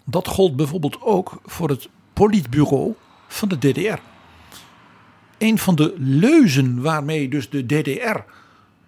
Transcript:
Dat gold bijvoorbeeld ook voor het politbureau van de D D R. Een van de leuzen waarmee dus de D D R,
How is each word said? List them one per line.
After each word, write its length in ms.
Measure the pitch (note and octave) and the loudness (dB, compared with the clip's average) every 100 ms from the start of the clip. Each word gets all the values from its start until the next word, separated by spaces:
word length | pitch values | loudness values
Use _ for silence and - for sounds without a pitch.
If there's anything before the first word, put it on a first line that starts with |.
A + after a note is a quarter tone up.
Dat 240 | - E3+ - | -6 -6 -4
gold 280 | - F#3+ C3 | 0 0 0
bijvoorbeeld 440 | D3 F3 D3 - | -4 -4 -6 -4
ook 400 | - F#3+ F#3+ - | -2 -2 -2 -12
voor 240 | - - D#3+ | -16 -6 -4
het 200 | C3 - _ _ | -4 -8 _ _
politbureau 840 | - G#3+ G#3 B2 C3+ C#3+ C3+ F3+ A3 _ _ - | 2 4 4 0 0 2 2 -2 -6 _ _ -16
van 200 | - G#3 | -6 -4
de 80 | D#3+ | 0
D 180 | C#3 | 0
D 40 | C3+ | 0
R. 200 | G3+ F3+ - - - - - - - _ _ _ _ _ _ - | -2 -6 -10 -20 -20 -20 -20 -20 -20 _ _ _ _ _ _ -2
Een 200 | A3 A3 | 0 2
van 160 | - | 2
de 200 | D#3+ D3+ - | 2 2 0
leuzen 840 | C3 C#3 A3 E4 A#3 C3 C3 B2 | 0 2 4 6 6 4 2 0
waarmee 460 | C#3+ D#3 C#3+ D#3 C3+ | -2 -2 -2 -4 -4
dus 220 | D3 B2 | -4 -4
de 140 | C#3+ | -6
D 200 | A#2+ D3 | -2 -2
D 40 | D3 | -2
R, 360 | F#3 A#3 G3 - - _ _ _ _ | -4 -4 -6 -8 -20 _ _ _ _